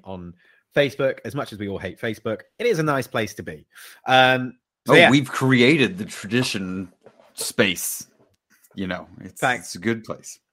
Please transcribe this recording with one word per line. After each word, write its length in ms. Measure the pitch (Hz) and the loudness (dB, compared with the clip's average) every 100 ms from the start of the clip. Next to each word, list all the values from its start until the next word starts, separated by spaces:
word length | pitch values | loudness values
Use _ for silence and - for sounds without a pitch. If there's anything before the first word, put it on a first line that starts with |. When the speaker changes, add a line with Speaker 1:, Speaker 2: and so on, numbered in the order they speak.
Speaker 1:
on 300 | 95 92 87 87 _ _ _ 151 | -14 -14 -14 -20 _ _ _ -2
Facebook. 420 | 143 - 135 - | 0 0 -4 -4
As 100 | 117 | -8
much 180 | 143 120 | -8 -8
as 60 | 104 | -8
we 100 | 101 | -8
all 100 | 95 | -8
hate 200 | 95 85 | -10 -8
Facebook, 420 | 120 107 113 107 - - | -8 -6 -8 -8 -10 -4
it 80 | 240 | -2
is 120 | 170 | 0
a 40 | |
nice 240 | 156 139 123 | 0 -2 -2
place 280 | 123 107 | -4 -4
to 80 | - | -8
be. 240 | 85 76 _ - - - - | -14 -14 _ -20 -20 -10 2
Um, 480 | 131 127 131 127 - _ _ - | 4 6 2 -2 -12 _ _ 4
so 80 | |
Speaker 2:
Oh, 20 | 151 | 8
Speaker 1:
yeah. 140 | 160 | 8
Speaker 2:
we've 180 | 139 131 | 6 2
created 680 | - 131 127 120 160 110 92 | 0 2 6 6 6 2 -2
the 60 | 104 | -10
tradition 840 | - 101 120 123 101 92 92 90 _ - _ _ | -12 -2 0 0 -4 -6 -8 -10 _ -20 _ _
space. 720 | - - - 101 87 - - - _ _ _ _ _ _ | -12 -4 0 0 0 -6 -10 -14 _ _ _ _ _ _
You 120 | - 95 | -10 -8
know, 200 | 90 87 95 | -8 -12 -20
it's, 200 | 92 - | -20 -4
Speaker 1:
Thanks. 260 | 139 120 - | -2 -2 -8
Speaker 2:
it's 80 | |
a 40 | 90 | -6
good 260 | 101 113 | -4 -4
place. 340 | 107 71 - - _ | -6 -14 -16 -20 _